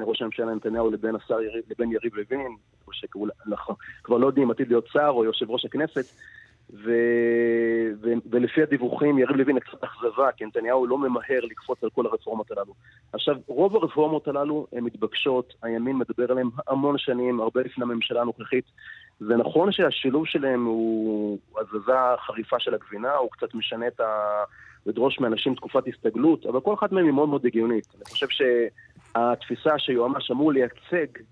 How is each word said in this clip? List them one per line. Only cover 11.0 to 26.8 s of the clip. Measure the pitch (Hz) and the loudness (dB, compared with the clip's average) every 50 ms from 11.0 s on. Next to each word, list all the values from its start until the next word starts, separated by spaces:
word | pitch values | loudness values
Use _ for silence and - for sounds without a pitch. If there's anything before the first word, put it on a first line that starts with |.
| 139 131 120 117 - - 135 127 | 2 0 0 -2 -2 0 -2 -2
לקפוץ | 117 113 117 - - - 127 - - | -2 -4 -8 -12 -8 -8 -4 -4 -4
על | 110 | -2
כל | - - 120 | -2 -2 0
הרפורמות | 110 113 110 - 107 110 110 107 - | 0 -2 -4 -4 -6 -6 -6 -6 -6
הללו. | 107 101 101 98 98 - _ - - _ _ _ | -6 -6 -6 -8 -10 -18 _ -20 -20 _ _ _
עכשיו, | - 110 - 151 147 127 - | -8 -4 -2 -2 -2 -2 -4
רוב | - 131 131 180 196 202 | -4 0 2 2 2 4
הרפורמות | 220 160 156 - 151 151 151 156 147 - 156 | 2 0 0 2 2 2 2 2 -2 -2 -2
הללו | 139 139 143 147 151 151 139 - | -2 -2 -2 -2 -2 -4 -6 -6
הן | - 123 120 | -8 -6 -6
מתבקשות, | 120 - 104 110 107 - - - 143 131 127 123 - - _ | -6 -4 -4 -6 -4 -4 -2 0 0 0 0 -2 -4 -10 _
הימין | - 117 113 113 117 131 135 131 | -6 -4 -4 -2 -2 -2 -2 -2
מדבר | 120 - 113 - 123 120 | -2 -2 -2 -2 0 0
עליהן | 127 131 127 120 113 123 - - | 0 0 0 -2 -4 -6 -4 -2
המון | 135 135 139 143 143 135 | -2 0 2 0 0 0
שנים, | - - 127 123 123 123 123 117 | 0 -2 -2 0 0 0 0 0
הרבה | 110 113 - 131 | -2 0 0 -2
לפני | 127 127 - 135 123 | -2 -2 -4 -6 -4
הממשלה | 120 120 117 110 - 120 117 | -4 -4 -4 -4 -2 -2 -2
הנוכחית, | 120 120 - - 113 - 131 127 - _ _ _ - - - - - - _ - | -2 -2 -4 -8 -6 -2 -2 -2 -2 _ _ _ -20 -20 -20 -20 -20 -20 _ -8
זה | 107 107 117 | -2 2 2
נכון | 117 113 - - 151 175 202 | 2 2 4 4 4 4 4
שהשילוב | 196 - 180 147 - - - 135 123 151 160 | 2 2 2 2 0 0 0 0 2 0 0
שלהם | 156 - 160 139 135 127 123 120 | 0 -2 0 0 0 0 0 0
הוא | 117 113 113 113 113 113 110 110 110 107 107 104 104 104 95 - _ - | 0 0 0 0 0 0 0 0 0 0 -2 -2 -4 -4 -6 -10 _ -8
הזזה | 107 107 - 107 107 101 117 131 131 127 123 123 117 | -8 -6 -6 -6 -2 0 2 4 4 4 4 2 0
חריפה | - - 104 110 110 - 127 120 | -2 -6 -8 -8 -4 -2 -2 -2
של | - 123 117 | 0 -2 -4
הגבינה, | 107 - - 104 101 113 131 143 | -4 -6 -10 -10 -6 -4 -2 0
הוא | 143 131 110 | 0 -2 -2
קצת | - - 127 - - | -4 -6 -8 -6 -6
משנה | 113 107 - 120 113 117 | -6 -6 -6 -6 -4 -4
את | 120 113 - | -4 -4 -2
ה-, | 117 110 107 107 104 104 104 104 101 - - - - - - _ _ | -2 -2 -2 -2 -2 -2 -2 -2 -4 -6 -8 -16 -20 -20 -20 _ _
לדרוש | 104 107 110 120 135 127 - | -6 -2 0 0 0 0 0
מאנשים | 135 117 110 - - 131 131 | 0 0 0 0 -2 -2 -2
תקופת | - - 113 - 135 - | -4 -6 -2 -2 -2 -2
הסתגלות, | 127 - - - 113 - 117 135 165 156 - - | -2 -6 -4 -4 -2 0 2 4 4 4 2 0
אבל | - 120 131 | -2 -2 0
כל | - 202 208 | 0 0 0
אחד | 208 | 0